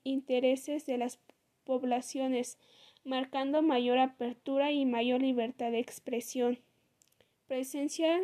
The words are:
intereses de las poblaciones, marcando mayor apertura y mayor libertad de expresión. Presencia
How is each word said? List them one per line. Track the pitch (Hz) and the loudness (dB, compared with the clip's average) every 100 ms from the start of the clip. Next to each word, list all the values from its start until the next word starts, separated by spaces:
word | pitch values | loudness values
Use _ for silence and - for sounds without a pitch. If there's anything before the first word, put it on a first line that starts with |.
| - | -4
intereses | 269 - 254 254 262 277 294 294 | -4 0 2 4 2 0 -6 -4
de | 247 | -4
las | 240 - _ - _ _ - | -4 -6 _ -20 _ _ -4
poblaciones, | 262 262 247 247 277 262 254 247 - _ - - _ | -2 0 -2 -2 -4 -2 -2 -4 -8 _ -20 -20 _
marcando | 269 262 262 269 269 302 | -6 -4 -4 -4 0 2
mayor | 311 254 247 247 | 4 4 4 4
apertura | 262 - 240 247 - 269 285 | 2 0 -8 -6 -4 0 2
y | 294 269 | 2 2
mayor | 233 240 254 | 2 2 2
libertad | 262 247 226 - 240 | 2 2 -2 -2 -4
de | 233 | -2
expresión. | 247 - - 240 233 262 240 247 _ _ _ _ _ _ _ _ - | -4 -8 -6 -6 -4 0 0 0 _ _ _ _ _ _ _ _ -8
Presencia | 262 262 294 285 - 320 339 | -6 -4 -4 -4 0 2 2